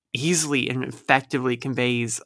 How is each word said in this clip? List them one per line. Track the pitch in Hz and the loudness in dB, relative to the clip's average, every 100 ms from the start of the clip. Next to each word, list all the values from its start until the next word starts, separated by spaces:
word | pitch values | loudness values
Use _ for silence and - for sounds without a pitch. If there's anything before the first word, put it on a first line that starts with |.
| _ | _
easily | 120 151 175 156 143 120 | -4 0 2 2 0 0
and | 127 | -2
effectively | 123 120 - 135 131 139 127 120 | -6 -4 2 2 2 -2 0 -2
conveys | 135 120 123 123 117 - | -2 0 0 0 -2 -6